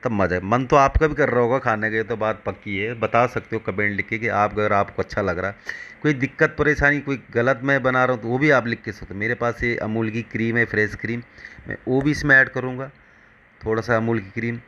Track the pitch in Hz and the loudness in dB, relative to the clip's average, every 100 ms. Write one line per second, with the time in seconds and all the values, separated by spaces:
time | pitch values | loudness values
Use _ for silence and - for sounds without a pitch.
0 | 131 107 92 90 92 117 127 151 139 - | -2 0 0 0 0 -2 4 4 4 4
1 | 156 143 135 120 117 131 127 107 110 110 | 0 2 0 2 2 0 0 -2 0 -2
2 | 107 113 107 101 - 95 - 98 107 117 | -2 -2 -2 -2 -6 -8 -8 -4 -4 -2
3 | 110 117 123 - - 113 110 98 104 98 | 0 2 2 -2 -6 -6 -4 -2 -2 -2
4 | - 113 110 101 104 101 104 101 98 - | -6 -4 -2 0 0 0 0 2 0 -4
5 | 92 - 98 87 92 98 - - - - | -6 -2 -2 -2 -4 -8 -14 -14 -14 -4
6 | 147 139 131 - 156 - 147 143 143 143 | -2 0 -2 0 0 2 0 2 2 2
7 | 139 139 - 117 120 123 131 139 131 127 | -2 -6 -4 0 2 0 2 2 2 2
8 | 127 127 113 123 151 127 117 117 - 101 | 2 0 -2 0 4 4 2 -6 -8 -12
9 | - 98 110 120 120 117 120 117 107 110 | -12 -6 -4 -2 -2 -2 -2 -2 -2 -2
10 | 110 110 110 110 113 117 113 107 107 104 | -2 -4 -6 -2 0 2 0 2 0 -2
11 | 110 120 - - - - - - - 131 | -6 -8 -10 -20 -20 -20 -12 -10 0 2
12 | 139 143 151 135 131 131 127 127 135 - | 2 0 4 6 6 0 -6 -8 -12 -16
13 | _ - _ _ _ _ - 110 113 113 | _ -20 _ _ _ _ -2 -2 2 2
14 | 113 113 95 104 117 117 | 2 -2 -2 -6 -6 -6